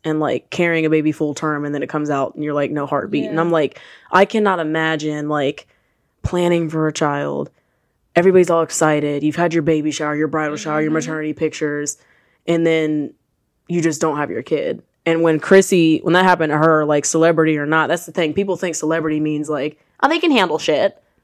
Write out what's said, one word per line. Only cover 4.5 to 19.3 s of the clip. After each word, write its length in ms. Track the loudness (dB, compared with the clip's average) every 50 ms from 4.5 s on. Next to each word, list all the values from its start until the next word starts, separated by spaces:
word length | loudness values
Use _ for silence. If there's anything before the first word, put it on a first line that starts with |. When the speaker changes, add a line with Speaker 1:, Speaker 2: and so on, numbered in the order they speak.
| 0 0
Speaker 1:
imagine, 680 | -2 -2 -2 0 0 0 -2 -2 -4 -4 -4 -4 -4 -2
like, 380 | -2 0 0 -2 -4 -6 -12 _ _ _ _ _ _ _ _ _ _ _
planning 460 | -6 -4 -2 0 2 2 2 0 0 -2
for 160 | -2 -2 -2 -2
a 40 |
child. 580 | -2 0 -2 -2 -2 -2 -4 -4 -6 -6 -8 -8 _ _ _ _ _ _ _ _ _ _ _ _ 2
Everybody's 340 | 4 4 6 6 6 6 4
all 120 | 4 2
excited. 600 | 0 0 0 2 2 2 2 2 0 -2 -2 -2
You've 140 | -2 -2 0
had 160 | 0 0 0
your 100 | 0 0
baby 280 | 0 2 0 0 0 -2
shower, 260 | -4 -4 -4 -4 -2
your 120 | -2 -2 -2
bridal 280 | -2 -2 -2 -4 -6
shower, 240 | -6 -6 -4 -2 -2
your 80 | 0 0
Speaker 2:
Mm-hmm. 40 | -2
Speaker 1:
maternity 380 | -2 -4 -4 -6 -6 -6 -6 -6
pictures, 640 | -4 -4 -4 -4 -4 -6 -4 -4 -4 -6 -8 -10 _ _ _ _ _ _ _ _ _ -4
and 200 | -2 0 0 2
then 460 | 2 2 2 0 0 -2 -2 -4 -6 -10 _ _ _ _ _ _ _ _ _ _ -6
you 140 | -2 -2
just 180 | 0 -2 -2 0
don't 160 | -2 -2 -2
have 140 | -2 -4 -6
your 120 | -6 -8
kid. 400 | -6 -4 -4 -2 -2 -4 -6 -8 -12 _ _ _ -2
And 180 | -2 0 2
when 160 | 2 2 2 2
Chrissy, 600 | 4 6 6 6 6 6 4 4 4 4 2 2
when 120 | 2 2 2
that 100 | 4 4
happened 260 | 4 4 2 2 0
to 60 | 2 4
her, 260 | 4 4 4 4 2
like, 180 | 2 0 0 0
celebrity 540 | 0 2 2 4 4 4 4 2 2 2 0
or 80 | 0
not, 220 | 0 0 2 2 0
that's 180 | -2 -4 -6
the 60 | -6
thing. 200 | -4 -2 -2 -2
People 240 | 0 -2 -2 -2 -2
think 180 | -4 -4 -6 -6
celebrity 460 | -4 -2 -2 -2 -2 -2 -2 -2 -2
means, 280 | -2 -2